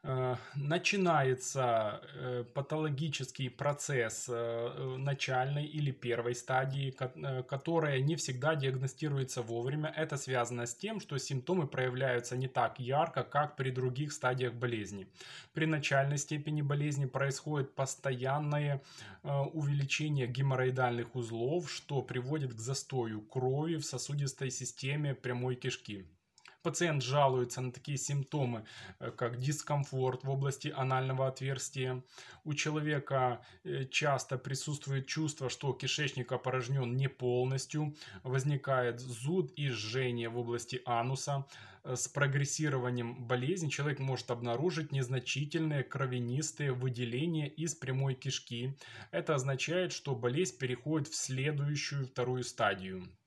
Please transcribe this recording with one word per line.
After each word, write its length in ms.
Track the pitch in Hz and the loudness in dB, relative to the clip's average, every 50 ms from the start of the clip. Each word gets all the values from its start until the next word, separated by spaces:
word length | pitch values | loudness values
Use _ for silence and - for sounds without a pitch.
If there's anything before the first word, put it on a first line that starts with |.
| - | -2
Э, 320 | 147 131 131 127 127 123 123 - - - | -2 0 2 2 0 0 -2 -4 -6 -6
начинается, 1500 | 143 143 143 165 180 180 - 208 202 185 175 160 151 135 131 127 127 - - - 139 127 123 117 113 110 104 104 - - - - | -2 0 2 0 2 2 2 4 4 4 6 6 6 6 4 4 2 -2 -4 0 2 4 6 6 4 4 2 -2 -4 -10 -12 -10
э, 280 | - 127 127 123 123 120 - - | -6 -4 -2 -2 -2 -4 -4 -4
патологический 960 | 143 135 - 156 156 156 151 143 131 160 160 139 - 131 - - - 135 127 | -6 -4 -2 -2 0 0 0 0 0 -2 -2 -2 -4 -6 -6 -4 -4 -4 -4
процесс, 760 | - - 135 143 143 - - - 143 127 117 110 - - - | -2 0 0 0 0 0 -2 0 2 2 2 2 0 -4 -4
э, 60 | - 120 | -4 -2
э, 640 | 117 117 117 117 117 117 123 - - 135 131 131 | -2 0 0 0 -2 -2 -2 -4 -4 -4 -4 -4
начальной 720 | 131 135 143 143 139 - - 131 127 131 139 143 147 151 | -2 -2 -2 0 0 0 0 2 2 2 2 0 0 -2
или 240 | 151 - 151 147 139 | -2 -2 0 0 0
первой 420 | 131 - - 120 117 117 117 120 123 | -2 -2 0 0 0 2 2 0 -2
стадии, 560 | - - - 131 131 135 139 135 139 139 135 | -2 -2 2 2 2 2 2 0 -2 -2 -4
ко-, 220 | 131 - 131 127 - | -4 -4 -6 -6 -4
э, 280 | 156 147 139 135 131 123 | -4 -4 -2 -2 -2 -2
которая 580 | - 143 135 - 165 165 165 156 147 139 131 | -2 -4 -4 0 2 2 4 4 4 2 2
не 140 | 135 147 170 | 4 2 2
всегда 400 | - - - 127 123 127 156 160 | 0 -2 -4 -4 0 2 2 2
диагностируется 880 | 151 135 135 131 131 131 131 - - 156 151 143 135 131 127 - 131 117 | 4 2 0 0 0 -2 -4 -4 -2 -2 0 0 0 -2 -2 -2 -4 -4
вовремя. 500 | 110 117 117 120 135 143 151 151 156 - | -2 -2 -2 0 0 0 0 -2 -2 -2
Это 220 | 156 160 156 147 | -2 -2 -2 -2
связано 480 | 127 - - 131 123 120 113 123 120 117 | -6 -2 0 2 2 2 2 0 -4 -4
с 100 | 120 - | -4 -6
тем, 240 | - - 208 226 202 | -6 -6 -4 -4 -4
что 200 | - - 147 131 | -6 -4 -4 -4
симптомы 480 | - - 139 131 123 - 180 185 151 | -2 -2 -2 -2 0 2 2 2 2
проявляются 680 | 135 - 131 131 127 123 127 135 131 123 120 117 - 123 | 0 0 0 0 0 2 2 2 2 2 0 0 -2 -2
не 120 | 127 131 | -2 -2
так 320 | 127 - 135 120 113 - - | 0 2 2 2 2 0 -4
ярко, 440 | 127 117 135 147 - - - 139 123 | -2 0 2 2 2 2 2 -4 -4
как 320 | - - 143 147 143 - | 2 2 2 2 2 0
при 140 | - 131 131 | -2 -2 0
других 420 | 123 127 127 127 123 127 151 143 | 0 2 0 0 0 0 -4 -4
стадиях 440 | - - - 127 127 123 127 123 117 | -4 0 2 2 2 2 0 -2 0
болезни. 520 | 120 123 123 117 110 101 95 104 98 92 - _ - - - - - - - _ | -2 -2 0 0 -2 -4 -6 -8 -10 -10 -12 _ -20 -18 -16 -16 -16 -18 -8 _
При 140 | 147 160 | 0 2
начальной 500 | 156 160 151 143 - 143 135 135 143 147 | 2 2 2 2 4 4 4 6 4 2
степени 460 | 143 - - 156 147 147 151 151 151 143 | 0 0 -2 -2 -2 0 0 0 2 2
болезни 420 | 139 147 147 147 151 143 135 139 | 2 2 2 2 2 2 0 0
происходит 720 | 127 - 139 135 139 135 - - 151 151 143 131 - - | 0 2 0 0 0 0 -2 -4 -2 0 0 0 -2 0
постоянное, 1040 | - 135 131 - - - 143 131 120 127 131 139 147 151 147 147 147 147 143 143 139 - - - - - - - - - | -2 -2 -2 -2 -4 -2 -2 -2 0 0 0 0 0 2 2 2 2 2 2 0 0 -2 -10 -18 -18 -16 -16 -18 -10 -4
э, 60 | 143 143 139 139 - - | 0 0 0 0 0 -2
увеличение 720 | 156 147 143 147 143 139 135 - - 151 156 147 139 127 | -2 0 2 2 2 2 0 0 0 0 2 2 2 2
геморроидальных 880 | 117 123 131 139 135 131 127 127 127 127 127 113 120 120 120 117 - - | 0 0 2 2 2 4 4 4 2 4 4 2 2 2 0 -2 -4 -4
узлов, 540 | 127 117 110 113 113 120 131 156 180 170 139 | -4 -4 -4 -2 -2 0 2 2 0 -2 -2
что 320 | - - - - 143 135 | -8 -10 -6 -2 -2 -2
приводит 540 | 120 - 123 123 123 131 151 156 139 127 113 | -2 0 -4 -4 -2 0 -2 0 0 -2 -4
к 40 | 110 | -6
застою 600 | 110 123 135 - - - 139 127 117 113 110 107 | -4 -4 -4 -4 -4 -2 -2 -2 0 0 -2 -6
крови 540 | 107 - - 131 123 127 135 143 156 165 170 | -8 -4 -2 0 2 2 2 2 2 0 0
в 100 | 156 139 | -2 -2
сосудистой 640 | - - 123 - - 143 143 143 131 - - 139 131 | -4 -6 -6 -4 -2 -2 0 -2 -2 -2 -2 -4 -4
системе 640 | 123 - 131 - - - - 131 143 147 151 143 131 | -4 -4 -6 -8 -8 -6 -4 -2 0 0 0 0 -2
прямой 420 | - - 127 123 123 123 127 127 | -2 -2 -2 -2 0 0 0 0
кишки. 520 | 123 - 131 120 - - - 104 98 92 82 - _ _ _ _ - _ - - _ _ | 0 -2 -4 -4 -4 -8 -10 -10 -10 -12 -14 -20 _ _ _ _ -20 _ -20 -20 _ _
Пациент 380 | 175 - - 175 170 151 143 | -2 0 2 2 4 2 2
жалуется 580 | 120 120 131 147 143 135 127 127 123 123 - 127 | 2 4 6 6 8 8 6 4 2 0 -2 -4
на 120 | 127 127 | -4 -4
такие 260 | 123 - - - 143 | -6 -8 -6 -4 -4
симптомы, 680 | 127 - - 143 143 135 - - 151 135 120 120 113 110 - - - - - - _ | -4 -2 0 0 0 0 0 0 2 2 2 0 -2 -6 -10 -16 -16 -16 -16 -12 _
э, 100 | - 113 | -8 -8
как 280 | - - 123 117 123 | -4 -2 -2 -2 0
дискомфорт 880 | 120 127 143 147 147 - - 147 143 139 - 135 131 127 131 127 127 - | 0 0 0 0 0 0 0 0 0 0 0 0 2 2 2 2 0 -2
в 60 | 135 | -2
области 380 | 139 139 139 139 131 - - | 0 2 2 0 0 -2 -4
анального 600 | 151 - 135 131 131 131 131 135 131 135 131 135 | -6 -2 0 0 2 2 2 2 0 2 2 2
отверстия. 760 | 131 131 - 131 135 135 131 - - - 139 131 127 127 127 127 _ - - - - - - _ | 0 0 -2 -4 -4 -2 -4 -6 -6 -4 -2 -2 -2 -2 -4 -6 _ -20 -20 -18 -18 -20 -12 _
У 100 | 156 147 | -4 -2
человека, 880 | 147 - 156 151 151 151 151 151 143 143 - 139 131 127 127 123 - - - - - _ | 0 0 0 0 0 0 0 0 0 0 0 2 4 4 4 2 0 -8 -18 -20 -14 _
э, 220 | 185 143 139 131 | -6 -4 -4 -4
часто 520 | 131 - - 151 147 139 127 - - 135 | -2 0 2 4 4 2 2 0 -2 -4
присутствует 680 | 127 - - 135 131 - - 151 143 - 139 139 135 131 | -4 -2 -4 -4 -4 -2 -4 -4 -4 -4 -2 -2 -2 -2
чувство, 420 | - - 156 156 151 - - 135 123 | -2 -2 0 0 -2 -2 -2 -4 -4
что 240 | - - - 135 123 | -4 -2 0 -2 0
кишечник 580 | - - 127 - - 151 135 - 127 120 - | 0 0 -2 0 0 0 0 0 -2 -2 -2
опорожнен 640 | 131 123 - 127 123 127 123 120 139 139 127 117 123 | -2 0 0 0 0 0 0 2 2 2 2 2 2
не 140 | 131 135 131 | 2 2 0
полностью. 840 | - _ 127 123 123 123 127 131 135 131 - - - 151 151 147 147 - - - - 95 - | 0 _ 0 2 4 4 4 2 0 -2 -2 -2 -2 -2 0 -2 -4 -8 -16 -14 -16 -10 -6
Возникает 760 | 131 127 135 127 147 147 135 - - 135 127 123 120 117 120 | 0 0 2 2 2 2 2 2 2 4 4 4 2 0 -2
зуд 520 | 127 131 120 113 120 147 175 190 160 143 - | -6 -8 -8 -4 -2 0 2 2 0 0 -2
и 140 | - 147 139 | -2 -2 -2
жжение 600 | 120 107 104 107 113 131 131 123 120 120 117 113 | 0 -2 -4 -2 0 0 2 2 0 0 -2 -2
в 80 | 117 | -2
области 440 | 123 120 117 120 120 - - 127 123 - | -2 -2 0 -2 -2 -2 -4 -6 -6 -2
ануса. 600 | 127 120 117 117 127 135 131 - - 143 139 139 - - - - - - - _ | 0 2 2 2 2 0 -2 0 -2 -2 -2 -2 -6 -12 -18 -18 -18 -20 -16 _
Э, 120 | - 127 | -6 -2
с 120 | 120 - | -2 -2
прогрессированием 1160 | - - 143 143 139 135 139 143 139 - - 156 147 135 131 123 123 123 123 120 117 123 - 123 | -2 2 2 2 4 4 2 2 0 0 0 0 0 2 2 0 0 0 0 -2 -4 -4 -8 0
болезни 440 | 117 127 123 123 143 185 190 165 143 | 0 2 2 2 0 0 0 0 -2
человек 280 | - - 143 151 139 | 0 0 0 0 0
может 320 | 127 135 135 131 113 - - | 0 0 -2 -2 -2 -2 -4
обнаружить 640 | 123 117 117 120 117 120 151 180 156 160 156 143 | -4 -2 0 0 0 2 2 0 0 0 -4 -2
незначительные 920 | 139 135 131 120 135 127 123 - - 135 147 143 - 165 160 156 151 139 123 | 0 -2 0 0 0 -2 -2 -2 -2 -2 -2 -2 0 0 0 2 2 0 0
кровянистые 880 | - - 131 139 127 127 123 120 120 123 143 156 - - - 147 139 127 | -2 -2 -2 -2 0 0 0 0 0 0 0 -2 -2 -2 -2 0 0 0
выделения 760 | 123 127 131 117 117 123 117 117 127 156 175 165 156 147 143 | 2 0 -2 0 0 -2 -2 0 0 0 0 0 0 -2 -2
из 240 | - - 156 165 - | -4 -4 -4 -4 -4
прямой 400 | - - 127 131 131 135 135 131 | -4 -4 -2 0 2 2 0 0
кишки. 640 | 131 - 135 - - - - 123 117 120 135 139 - - - - - - - | -2 -4 -4 -4 -4 -6 -6 -6 -4 -4 -4 -4 -6 -12 -18 -16 -16 -14 -6
Это 240 | - 165 165 - 156 | -6 -4 0 2 2
означает, 600 | 139 127 139 139 127 - - 165 180 185 160 - | 2 2 0 0 0 0 0 2 2 2 0 -2
что 220 | - - 139 135 | -6 -4 -4 -4
болезнь 440 | 117 117 123 123 160 185 175 - - | 0 0 0 2 2 0 0 0 -4
переходит 480 | 131 123 127 - - 151 156 160 135 | -2 -2 -2 -2 0 0 0 2 0
в 80 | - - | 0 -4
следующую, 880 | - - - 131 131 135 151 151 143 143 143 147 143 - - 143 139 131 | -4 -4 -2 -2 0 0 0 0 2 0 0 0 0 -2 -2 -2 -2 -2
вторую 380 | 123 - - 123 127 127 127 123 | -2 0 0 0 0 0 -2 -2
стадию. 640 | - - - 117 104 98 95 92 95 95 92 90 - - _ _ | -6 2 4 4 4 4 2 -2 -6 -6 -6 -8 -10 -14 _ _